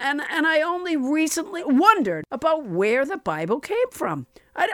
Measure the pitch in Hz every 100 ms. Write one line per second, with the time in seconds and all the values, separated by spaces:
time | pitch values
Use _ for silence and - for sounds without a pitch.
0 | 277 294 294 330 311 311 330 359 359 311
1 | 254 302 311 330 330 349 294 262 403 415
2 | 208 160 - 254 320 320 240 170 208 247
3 | 277 381 - 156 165 262 - 440 508 -
4 | 240 147 120 - _ - 415